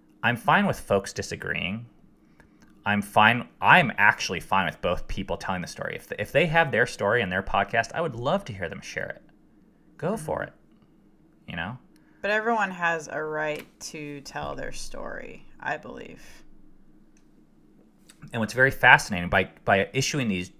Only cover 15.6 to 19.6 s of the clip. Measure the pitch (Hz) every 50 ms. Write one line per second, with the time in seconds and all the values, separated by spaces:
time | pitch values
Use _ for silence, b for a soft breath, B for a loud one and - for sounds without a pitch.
15.6 | - - 147 151 - - - - - - - - - - - - - - - -
16.6 | - - - - - - - - - _ _ _ _ _ _ - _ _ _ _
17.6 | _ _ _ - _ _ _ _ _ - - _ - - - 117 110 101 - 123
18.6 | 131 135 131 - - 123 139 147 - - 101 87 87 90 98 98 95 - - -